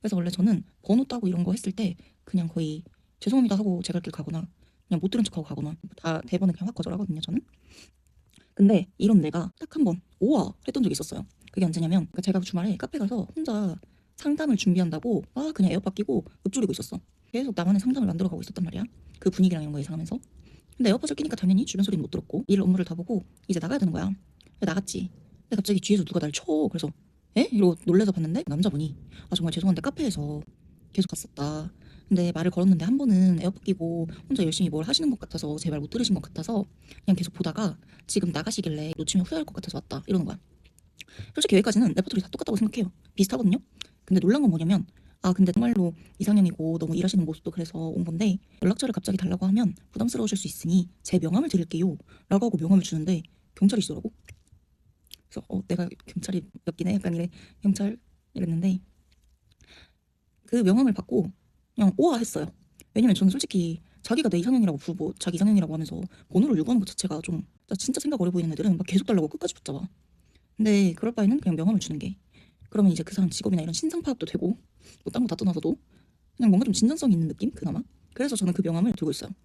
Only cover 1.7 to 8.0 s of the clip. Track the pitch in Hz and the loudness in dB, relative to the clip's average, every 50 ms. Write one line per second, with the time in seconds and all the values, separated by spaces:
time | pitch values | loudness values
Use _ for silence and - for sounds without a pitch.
1.7 | 185 196 220 185 175 - - _ _ _ _ - - 185 170 165 165 170 165 156 | -4 -2 -2 -4 -4 -6 -16 _ _ _ _ -2 -2 -2 -2 0 -2 -4 -4 -4
2.7 | 151 156 - - _ _ _ _ _ _ - 202 226 269 254 226 202 196 214 208 | -6 -8 -12 -16 _ _ _ _ _ _ -2 2 4 4 4 4 2 2 2 0
3.7 | 180 175 180 - 170 175 170 165 160 - 151 147 165 160 175 - _ _ _ _ | 0 -2 -2 -2 -4 -4 -4 -6 -10 -8 -8 -6 -6 -8 -8 -10 _ _ _ _
4.7 | _ _ _ _ - 165 165 190 190 240 220 - - - 156 - 143 139 143 147 | _ _ _ _ -2 0 0 0 0 0 0 0 -2 -8 -8 -6 -6 -6 -6 -8
5.7 | 160 - - - - - - 165 160 156 - 226 - 180 190 190 170 - 185 196 | -8 -10 -14 -20 -20 -8 -6 -4 -4 -4 -4 -4 -2 0 2 2 0 0 -4 -6
6.7 | 240 - 165 - 180 190 208 - 160 156 156 - 170 247 - _ _ _ _ _ | -4 -4 -6 -4 -4 -6 -4 -4 -4 -6 -6 -6 -6 -6 -6 _ _ _ _ _
7.7 | - - - _ _ _ | -20 -20 -20 _ _ _